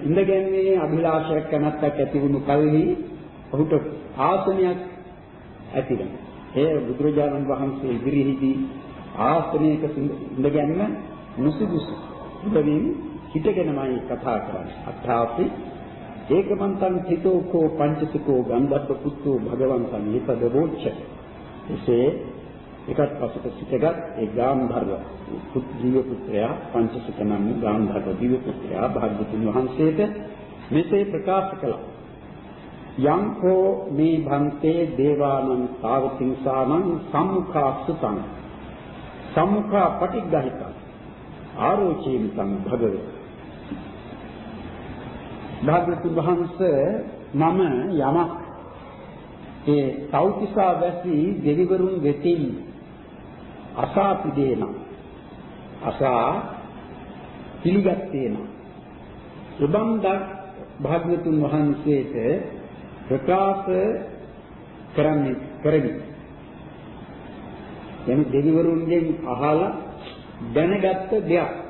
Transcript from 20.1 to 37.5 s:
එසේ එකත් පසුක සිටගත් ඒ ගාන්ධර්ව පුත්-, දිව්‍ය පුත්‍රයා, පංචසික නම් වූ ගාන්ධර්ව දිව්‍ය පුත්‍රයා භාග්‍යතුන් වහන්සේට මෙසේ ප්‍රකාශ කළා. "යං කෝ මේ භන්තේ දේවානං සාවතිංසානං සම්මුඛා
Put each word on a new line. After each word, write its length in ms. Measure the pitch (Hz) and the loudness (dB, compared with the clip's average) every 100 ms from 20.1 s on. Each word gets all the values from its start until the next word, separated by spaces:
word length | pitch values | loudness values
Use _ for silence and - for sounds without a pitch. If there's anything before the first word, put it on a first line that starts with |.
| 117 - 117 120 131 - - - - - - - - - - - | 0 0 2 4 4 2 0 -4 -6 -12 -14 -16 -16 -16 -14 -10
එසේ 400 | 104 - 120 131 175 - - - - - - - | -4 2 4 4 2 -8 -12 -14 -16 -16 -14 -6
එකත් 260 | 120 143 - | 0 0 0
පසුක 300 | 120 - 127 | -4 -4 -8
සිටගත් 380 | - - 131 151 165 - | -8 -4 2 2 0 -6
ඒ 140 | - 107 | -4 -2
ගාන්ධර්ව 640 | 107 123 135 120 120 98 95 - - - - - | 0 2 2 2 0 -2 -4 -8 -12 -10 -10 -4
පුත්-, 260 | 131 127 117 | -4 -4 -2
දිව්‍ය 260 | 123 127 | 2 2
පුත්‍රයා, 500 | 127 113 - 104 110 - - | 2 -4 -2 0 0 -2 -4
පංචසික 540 | 123 113 127 113 - | 0 0 0 -8 -2
නම් 240 | 104 104 | 0 2
වූ 140 | 104 - | 0 2
ගාන්ධර්ව 480 | 113 107 104 101 95 92 | 2 2 2 0 -2 0
දිව්‍ය 220 | 120 127 | 2 2
පුත්‍රයා 500 | - - - 90 113 | 0 -6 -6 -2 0
භාග්‍යතුන් 540 | - 107 104 107 110 | 0 0 -2 -2 0
වහන්සේට 560 | 110 113 131 127 156 156 208 - - - - - - | 2 2 0 2 2 4 0 0 -10 -14 -16 -16 0
මෙසේ 360 | 139 175 202 202 | 2 4 4 2
ප්‍රකාශ 460 | 156 196 190 185 | 0 2 2 2
කළා. 300 | - 135 107 - - - - - - - - - - - - | -2 -4 -4 -6 -14 -16 -16 -16 -16 -16 -16 -16 -16 -12 0
"යං 280 | 135 165 208 | 4 4 2
කෝ 540 | 214 180 185 190 - - | 2 4 6 4 2 -2
මේ 300 | 139 160 160 | 2 4 4
භන්තේ 600 | 139 143 147 147 156 165 165 | 2 2 2 2 2 2 2
දේවානං 800 | - 139 143 143 139 131 127 123 123 | 4 4 4 4 2 2 0 0 -2
සාවතිංසානං 1120 | 110 131 135 - 127 127 135 131 135 156 190 160 - | 0 2 2 0 -2 0 0 2 4 4 2 0 0
සම්මුඛා 640 | 143 185 190 - | 0 2 0 0